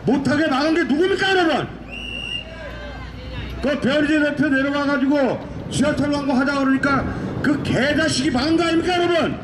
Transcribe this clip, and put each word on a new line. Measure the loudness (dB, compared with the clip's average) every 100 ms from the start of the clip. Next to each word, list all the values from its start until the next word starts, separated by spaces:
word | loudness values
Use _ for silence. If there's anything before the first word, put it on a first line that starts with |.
못하게 | 2 0 2 0 2
막은 | 2 2
게 | 2
누굽니까, | 2 2 2 2 2
여러분? | 4 2 0 -2 -10 -14 -12 -10 -10 -8 -10 -10 -14 -12 -12 -12 -12 -12 -12 -10 -10 -8 -4
그 | -2 0
변희재 | 2 2 2 2
대표 | 2 2 2
내려와가지고 | 2 0 0 0 2 2 2 2 -2 -6 -10 -6
지하철 | 0 0 2 0
광고 | 0 0
하자 | 2 2 0
그러니까 | 2 2 2 0 -2 -4 -6 -2
그 | 0 0
개자식이 | 0 0 2 2 0 0 0
막은 | 0 2 2
거 |
아닙니까, | 2 2 2 2
여러분? | 2 2 0 -4